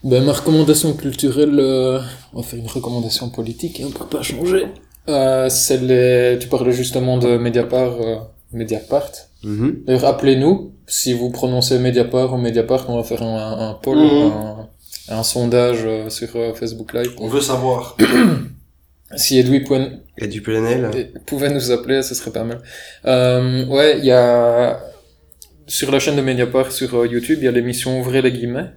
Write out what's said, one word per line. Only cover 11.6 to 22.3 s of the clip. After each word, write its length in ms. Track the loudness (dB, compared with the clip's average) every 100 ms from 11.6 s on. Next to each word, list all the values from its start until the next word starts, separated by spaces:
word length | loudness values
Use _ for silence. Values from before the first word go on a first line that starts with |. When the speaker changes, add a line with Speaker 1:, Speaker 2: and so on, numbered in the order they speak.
| 2 2
Speaker 1:
Mediapart 540 | 2 2 2 0 0
ou 40 | 0
Mediapart, 480 | 0 0 0 0 0
on 60 | -4
va 60 |
faire 200 | -4 -6
un, 140 | -4 -6
un, 320 | -6 -6 -8
un 40 |
poll, 240 | -6 0 4
Speaker 3:
Mhm. 340 | 6 6 2
Speaker 1:
un, 360 | 0 -8 -10 -18 _ _ -20 -8
un 140 | -4
sondage, 560 | -2 -2 2 2 2 0
euh, 260 | -2 -4 -6
sur, 200 | -10 -8 -4
euh, 180 | -6
Facebook 400 | -6 -8 -10 -8
Live. 200 | -6 -6 -6
Speaker 3:
On 80 | -2
veut 140 | -2
savoir. 560 | 0 -2 0 -2 -4 0
Speaker 1:
<clears throat> 40 | 2 6 4 2 -4 -14 _ _ _ _ _ -4
Si 240 | 2 4
Edoui 220 | 4 2
pouvait 180 | 2 -2
n-, 200 | -2 -8 -20 -12
Speaker 2:
Edoui 240 | -10 -8
Plenel. 480 | -4 -2 0 -2 -2 -4
Speaker 1:
et 240 | -8 -12 -8
pouvait 240 | -4 -2
nous 220 | -2 0
appeler, 300 | -2 0 -2
ce 100 | -2
serait 180 | -8 -8